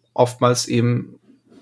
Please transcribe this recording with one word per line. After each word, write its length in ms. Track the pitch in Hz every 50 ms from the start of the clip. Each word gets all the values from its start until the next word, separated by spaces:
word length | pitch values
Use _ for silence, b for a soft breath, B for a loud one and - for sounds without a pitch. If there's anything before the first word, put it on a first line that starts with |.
| _ _ -
oftmals 540 | 120 127 120 120 - 127 120 123 120 -
eben 480 | - 120 117 117 123 120 - - - - - _ _ _ _ _ _ - -